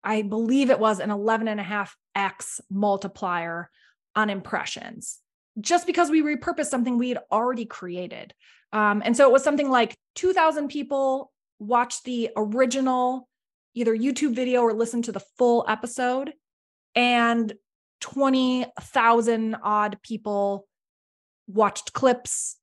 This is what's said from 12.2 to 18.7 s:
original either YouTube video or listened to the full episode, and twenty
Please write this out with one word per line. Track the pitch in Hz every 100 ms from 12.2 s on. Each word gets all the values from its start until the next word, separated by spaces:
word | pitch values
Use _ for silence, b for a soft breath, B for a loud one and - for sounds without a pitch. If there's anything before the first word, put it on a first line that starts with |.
| 226 -
original | 214 226 262 254 262 254 247 262 - _ _ _ _
either | 233 226 226
YouTube | 254 262 294
video | 233 247 247
or | 233
listened | 220 233 233
to | 233
the | 196 - _
full | 247 233 -
episode, | 220 240 - 247 254 285 - _ _ _ _ _
and | - 247 240 233 233 214 208 _ _ _ _
twenty | - 269 269 262 254 254 247